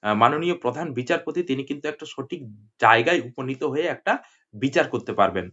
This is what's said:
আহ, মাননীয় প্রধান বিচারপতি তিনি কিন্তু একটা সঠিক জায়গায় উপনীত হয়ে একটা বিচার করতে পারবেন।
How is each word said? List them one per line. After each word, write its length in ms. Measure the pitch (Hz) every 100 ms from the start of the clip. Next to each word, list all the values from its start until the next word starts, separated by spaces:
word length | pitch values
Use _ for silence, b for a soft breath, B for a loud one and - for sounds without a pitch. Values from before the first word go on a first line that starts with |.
আহ, 120 | 104 107
মাননীয় 400 | 117 151 175 175
প্রধান 320 | 123 123 170
বিচারপতি 480 | 123 127 170 165 156
তিনি 200 | 170 135
কিন্তু 220 | 139 143 151
একটা 180 | 151 151
সঠিক 360 | - - 170 120 104 _ _
জায়গায় 380 | 113 113 139 170
উপনীত 400 | 120 123 131 131
হয়ে 220 | 147 135 170
একটা 260 | 143 - 254 b b b
বিচার 320 | 110 135 170 135
করতে 220 | 120 -
পারবেন। 320 | 104 98 90 90